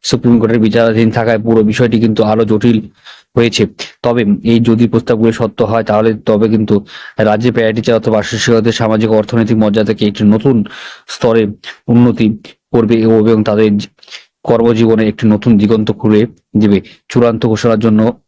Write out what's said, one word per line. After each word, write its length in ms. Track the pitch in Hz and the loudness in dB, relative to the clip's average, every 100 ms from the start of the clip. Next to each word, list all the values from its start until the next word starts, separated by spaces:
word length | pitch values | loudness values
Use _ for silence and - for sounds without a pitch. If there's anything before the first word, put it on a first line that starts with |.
সুপ্রিম 360 | - 120 123 120 | -2 -2 2 2
কোর্টের 220 | 110 117 | 2 0
বিচারাধীন 500 | 110 117 117 110 113 | 0 2 0 2 0
থাকায় 280 | 117 113 113 | 0 -2 -2
পুরো 240 | 110 113 | 0 2
বিষয়টি 380 | 107 110 123 113 | 2 0 0 0
কিন্তু 240 | 113 107 | 0 0
আরো 200 | 107 110 | 0 0
জটিল 360 | 110 107 120 113 - _ - - _ - | 0 0 0 0 -4 _ -20 -20 _ -2
হয়েছে। 300 | 117 - 101 - - _ | -2 0 -4 -4 -18 _
তবে 200 | 123 120 104 101 | -4 -2 0 -2
এই 180 | 113 117 | 0 0
যদি 280 | 117 113 117 | 2 2 2
প্রস্তাবগুলো 440 | 113 - 113 113 | 0 -2 0 0
সত্য 320 | 113 113 - | 0 -4 -2
হয়, 200 | 107 113 | -2 -2
তাহলে 300 | 107 107 110 | -2 0 0
তবে 340 | 110 - 107 110 | -2 -2 0 2
কিন্তু 360 | 110 107 104 101 - - - | 0 0 -2 -4 -20 -20 -4
রাজ্যে 320 | 110 107 120 | -2 0 0
প্যারা 200 | 117 113 | 0 -2
টিচার 240 | 110 113 113 | -2 0 0
অথবা 180 | 113 | 0
পার্শ্ব 240 | 110 104 113 | -2 -2 -4
শিক্ষকদের 340 | - 113 113 | 0 0 0
সামাজিক 380 | 110 113 110 110 | -2 -2 0 0
ও 60 | 110 | 0
অর্থনৈতিক 400 | 104 117 110 113 | 0 -2 0 0
মর্যাদাকে 500 | 107 104 104 107 104 | 0 0 -2 -2 -2
একটি 180 | 101 | 0
নতুন 400 | 107 107 127 120 98 - - - _ | 0 2 2 0 -2 -10 -20 -20 _
স্তরে 380 | - 123 113 107 104 - - - | -4 0 0 0 -6 -18 -18 0
উন্নতি 380 | 120 120 113 110 107 - - _ | 2 2 2 -2 -2 -12 -20 _
করবে 220 | 120 110 | -2 0
এবং 500 | 113 110 113 107 113 | 0 2 2 2 2
তাদের 260 | 107 107 110 104 - _ - - _ _ | 0 0 0 0 -4 _ -20 -20 _ _
কর্মজীবনে 680 | - 117 117 113 117 110 110 | -2 0 2 2 2 2 0
একটি 180 | - 110 | 0 0
নতুন 320 | 104 120 107 | 0 2 2
দিগন্ত 320 | 101 110 107 | 2 0 -2
খুলে 360 | 104 107 107 113 - _ 104 | -2 0 2 0 -6 _ 0
দেবে। 240 | 107 98 - - _ | 2 0 -2 -20 _
চূড়ান্ত 380 | 127 120 113 117 | 0 0 0 -2
ঘোষণার 320 | 107 120 113 | -2 0 0
জন্য 340 | 113 107 110 120 | 2 2 0 -2